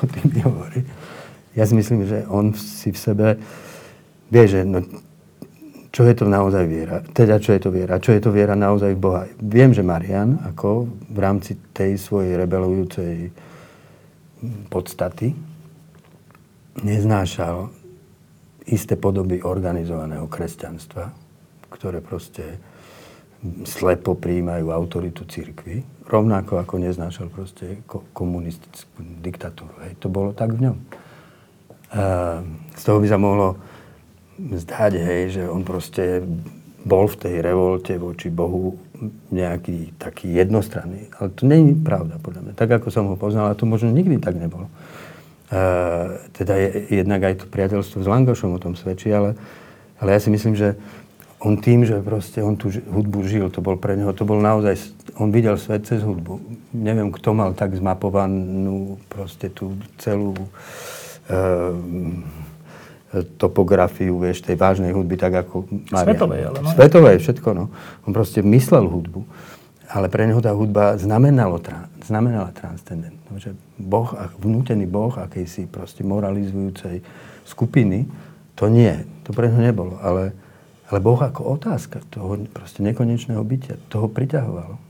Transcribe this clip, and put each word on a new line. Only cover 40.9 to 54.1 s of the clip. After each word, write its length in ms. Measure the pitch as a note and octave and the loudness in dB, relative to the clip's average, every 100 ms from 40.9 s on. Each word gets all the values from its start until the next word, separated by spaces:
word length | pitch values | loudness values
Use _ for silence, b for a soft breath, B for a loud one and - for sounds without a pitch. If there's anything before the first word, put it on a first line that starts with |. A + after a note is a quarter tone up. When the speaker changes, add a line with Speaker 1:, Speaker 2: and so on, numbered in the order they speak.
| G2 G#2+ - | -12 -14 -8
Speaker 1:
Ale 80 | G2 - | -8 0
to 80 | |
nie 320 | C3 D#3 D3+ D#3 | 6 8 8 6
je 0 | |
pravda, 360 | - G2+ E2 - | 0 -2 -4 -8
podľa 220 | - F2+ | -12 -12
mňa. 100 | G2+ G2+ | -10 -2
Tak, 240 | A2+ A#2+ | 2 2
ako 80 | G#2 | 0
som 160 | A2 G2 | -2 -2
ho 40 | F#2 | -2
poznal, 320 | G2+ G#2+ G#2 | -2 0 0
a 60 | G#2 | 0
to 100 | A2+ | 0
možno 240 | A2 A#2 | 2 2
nikdy 280 | B2+ F#3 C3+ | 2 2 2
tak 200 | - F2 | 0 -4
nebolo. 320 | E2+ - - B B B B B B B - | -6 -8 -12 B B B B B B B -6
Ehm, 800 | F#2+ F#2 F2+ F2 E2+ F2+ F#2 - - | -2 0 2 0 -2 -4 -8 -12 -6
teda 180 | F#2+ G2 | 0 2
je, 140 | G2 G#2 G#2 G2+ | 0 -2 -2 0
jednak 160 | F#2+ G2 F#2+ | 2 2 0
aj 100 | F#2+ | -2
to 20 | - | -6
priateľstvo 480 | G2 F#2+ G2+ G2 G2+ | -2 0 0 -4 -4
s 80 | F#2+ | 0
Langošom 480 | A#2+ B2+ A2+ G2 F2+ | 4 4 2 -2 -4
o 60 | |
tom 160 | F2 E2+ | -6 -6
svedčí, 320 | F#2+ F#2 G#2+ | -6 -4 0
ale, 240 | G#2 G2+ - B B B B B - | 2 2 -2 B B B B B -4
ale 160 | G2 G#2 | 2 4
ja 40 | |
si 80 | G#2 | 4
myslím, 240 | G#2+ A2 G#2 | 2 2 2
že 220 | G#2 G2+ B B B B - - | 2 0 B B B B -20 -4
on 160 | G#2+ G#2 | 0 2
tým, 320 | - A#2+ A2+ | 6 6 6
že 160 | G#2 | 2
proste 400 | G2 G#2 - A2+ | -2 -4 -4 -4
on 160 | G#2 G#2 | -2 0
tú 80 | G2+ | -2
ži-, 160 | G2+ | -6
hudbu 400 | - F#2 G#2 G2+ | -4 -2 -2 -2
žil, 240 | F#2+ G#2+ F#2+ | 0 0 0
to 160 | F#2 | -2
bol 160 | F2+ F#2 | -2 -2
pre 160 | G#2 G2 | -2 -2
neho, 160 | G2+ | -2